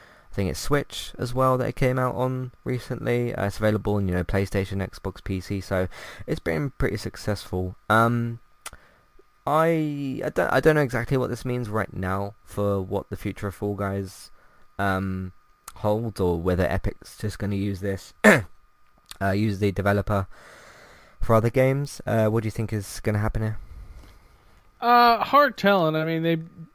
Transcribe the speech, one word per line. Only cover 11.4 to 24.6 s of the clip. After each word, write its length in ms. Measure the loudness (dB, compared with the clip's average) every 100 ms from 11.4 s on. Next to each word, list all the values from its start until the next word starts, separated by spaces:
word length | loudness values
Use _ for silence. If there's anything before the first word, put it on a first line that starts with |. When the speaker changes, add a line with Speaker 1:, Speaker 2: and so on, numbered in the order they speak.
Speaker 1:
means 260 | -4 -4 -2
right 220 | -4 -4
now 440 | -4 -4 -2 -4 -10
for 380 | -10 -2 0 0
what 280 | -2 -6 -6
the 80 | -8
future 300 | -8 -6 -8
of 80 | -4
Fall 180 | -4
Guys, 580 | -2 -4 -4 -6 -12 -20 -20 -20 _ -14 -4
um, 540 | 0 0 -2 -4 -8 -12 _ _ -20 -4
hold, 440 | -2 0 -2 0
or 200 | 0 2
whether 280 | 0 2 2
Epic's 500 | 0 -2 -6 -16 -8
just 220 | -8 -4
gonna 160 | -4 -2
use 240 | -2 -4
this, 340 | -4 -6 -8 2
<clears throat> 40 |
uh, 1080 | 6 6 2 -14 _ _ _ _ -20 -4 -2
use 280 | 0 0 0
the 120 | 0
developer 560 | 2 2 2 2 0 -2 -10 -20 -20 -20 -20 -20 -20 -12 -2
for 160 | 4 4
other 140 | 4
games. 500 | 4 4 2 -4 -8 -2
Uh, 220 | 2 4
what 160 | 2
do 40 | -2
you 40 |
think 200 | -4 -4
is 280 | -4 -6 -6
gonna 180 | -2 0
happen 240 | 0 -2
here? 160 | -2 -4 -10 -16 -16 -18 -20 -20 -20 -20 _ -20